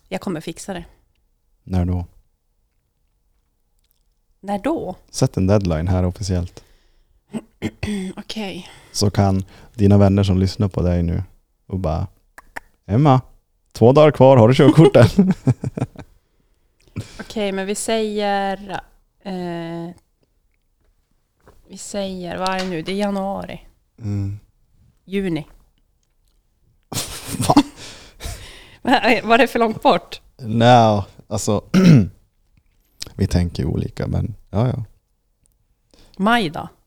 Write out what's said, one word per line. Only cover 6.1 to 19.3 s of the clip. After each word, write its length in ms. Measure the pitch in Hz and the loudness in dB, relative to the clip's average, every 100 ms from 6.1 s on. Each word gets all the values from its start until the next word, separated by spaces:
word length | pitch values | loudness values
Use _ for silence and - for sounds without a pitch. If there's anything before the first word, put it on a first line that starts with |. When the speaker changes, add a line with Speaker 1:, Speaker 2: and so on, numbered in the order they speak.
| - 95 90 90 - _ _ _ _ _ _ _ | -4 -4 -4 -6 -12 _ _ _ _ _ _ _
Speaker 1:
<clears throat> 120 | 214 - _ 214 - 208 208 185 202 | -14 -14 _ -12 -10 -8 -8 -8 -12
Okej. 520 | - 220 196 180 - - - | -14 -10 -10 -12 -16 -20 -14
Speaker 2:
Så 180 | - 104 | -4 -2
kan 340 | - 98 95 92 - - | 0 0 0 -6 -14 -14
dina 240 | - 101 101 | 0 4 4
vänner 260 | 98 98 | 4 4
som 160 | 98 92 | 2 0
lyssnar 280 | 95 - 101 | 0 -2 -4
på 140 | - | -2
dig 220 | 87 87 | -2 0
nu 200 | 85 87 92 _ _ _ - | -2 -4 -8 _ _ _ -10
och 120 | 92 | -6
bara, 280 | 92 85 92 _ _ _ - - - _ - | -4 -6 -8 _ _ _ -20 -20 -20 _ -4
Emma, 360 | 107 151 131 - _ _ _ _ | 2 4 2 0 _ _ _ _
två 200 | - 113 | 2 6
dagar 200 | 143 151 | 8 6
kvar, 260 | - 131 135 | 6 6 8
har 100 | 110 | 6
du 80 | 135 | 6
körkortet? 600 | 165 151 - 123 120 - | 6 8 8 8 6 4
<laughs> 60 | 190 - - - - - - - - _ _ _ _ _ _ _ _ - - - | 2 0 -2 -4 -6 -8 -8 -10 -20 _ _ _ _ _ _ _ _ -16 -14 -16
Speaker 1:
Okej, 320 | 208 226 202 | -12 -6 -6
men 140 | 190 190 | -6 -6
vi 80 | 208 | -6
säger, 920 | - 226 214 208 202 202 196 190 196 170 - _ _ _ | -4 -4 -4 -4 -2 -2 -4 -6 -10 -14 -14 _ _ _
eh, 680 | 196 | -12